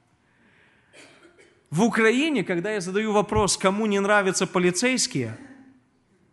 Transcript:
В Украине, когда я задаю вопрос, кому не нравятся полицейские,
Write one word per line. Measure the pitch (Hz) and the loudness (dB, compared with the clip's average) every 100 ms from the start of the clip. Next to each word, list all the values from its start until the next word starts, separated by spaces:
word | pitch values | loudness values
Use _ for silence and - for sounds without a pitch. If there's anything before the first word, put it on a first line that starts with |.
| _ _ _ _ _ _ _ _ _ - - - - _ - _ - | _ _ _ _ _ _ _ _ _ -20 -20 -20 -20 _ -20 _ -8
В | 151 | 0
Украине, | 226 - 220 247 320 262 | 0 4 2 2 0 0
когда | 165 175 196 | -2 -4 -4
я | 214 | -6
задаю | 175 190 220 | -4 -4 0
вопрос, | 208 202 214 196 - | 0 2 2 0 2
кому | 190 202 220 | 0 0 0
не | 196 | 0
нравятся | 196 208 190 180 185 | 2 2 2 -2 -2
полицейские, | 185 180 175 254 254 - 147 113 113 - - - _ _ _ _ _ _ | 0 0 0 0 0 -2 -4 -6 -8 -18 -20 -20 _ _ _ _ _ _